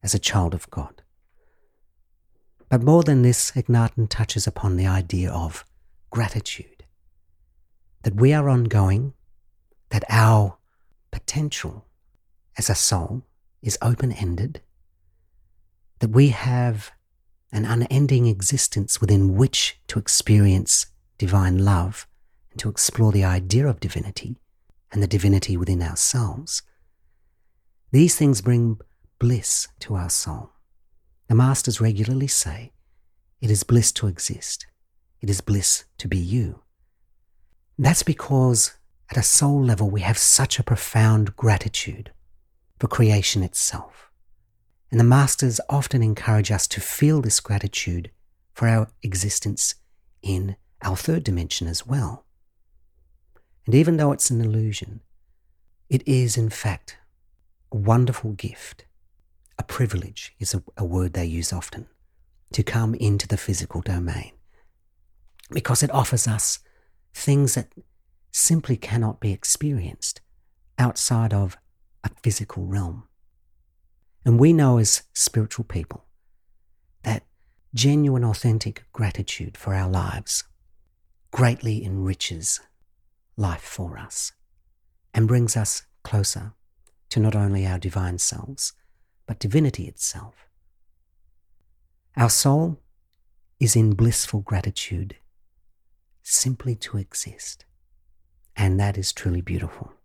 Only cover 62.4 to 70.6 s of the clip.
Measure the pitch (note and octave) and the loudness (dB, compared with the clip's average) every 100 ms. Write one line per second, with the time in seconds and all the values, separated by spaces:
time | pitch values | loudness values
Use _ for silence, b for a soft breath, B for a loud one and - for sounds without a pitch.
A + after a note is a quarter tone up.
62.4 | _ - A2 A#2 A2+ A2+ G#2 G2+ - G2+ | _ -4 -2 0 -2 0 0 0 -2 -4
63.4 | - F#2+ F2 E2+ F2+ F2+ F2 - - _ | -2 -4 -4 -8 -4 -4 -4 -6 -8 _
64.4 | _ _ _ _ _ _ _ _ _ _ | _ _ _ _ _ _ _ _ _ _
65.4 | - D3+ - B2 D3 - A#2+ A#2+ A#2 A2 | -10 -8 -2 0 0 0 0 0 0 -2
66.4 | - - _ _ _ _ _ - - C#3+ | -4 -6 _ _ _ _ _ -8 0 2
67.4 | C#3 - - - - _ _ _ _ - | 2 0 -6 -14 -20 _ _ _ _ -2
68.4 | - E3 - A#2+ - A2 A2 - G#2+ F#2+ | 2 0 0 -4 -2 -2 -2 -2 -4 -4
69.4 | - - D3+ C#3 F2 - - - _ _ | -4 -2 -2 -4 -6 -8 -10 -10 _ _
70.4 | _ _ | _ _